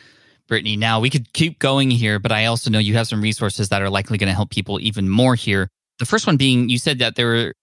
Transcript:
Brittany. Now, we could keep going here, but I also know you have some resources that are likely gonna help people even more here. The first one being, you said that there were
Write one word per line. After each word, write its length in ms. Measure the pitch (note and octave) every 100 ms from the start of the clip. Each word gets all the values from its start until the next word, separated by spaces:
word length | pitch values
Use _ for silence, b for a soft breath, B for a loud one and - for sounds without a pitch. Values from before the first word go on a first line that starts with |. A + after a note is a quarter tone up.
| b b b b -
Brittany. 280 | A2+ G#2 G#2
Now, 220 | A2+ A2+
we 120 | B2
could 220 | C#3+ A2+
keep 280 | - E3 -
going 320 | C#3 C3+ C3+
here, 260 | A#2+ A2 G#2
but 140 | G#2+
I 140 | G#2+ A2+
also 240 | A#2 -
know 100 | G#2+
you 140 | G#2
have 120 | A2+ A2
some 160 | G#2+
resources 460 | G#2+ G#2 G#2 - G2
that 140 | G2
are 80 | G2
likely 280 | G2 G2 A2
gonna 160 | G2
help 160 | F#2 G#2
people 300 | - G2+ G2+
even 280 | A2 G#2+ F#2+
more 280 | G#2 B2+ A#2+
here. 320 | - G2 F#2+ - _ -
The 60 |
first 220 | B2 A3 -
one 100 | C#3+
being, 320 | C3 B2 A#2+
you 80 | A#2+
said 220 | D#3+ C3
that 180 | A#2 A2
there 100 | A#2+
were 280 | A#2 G#2 -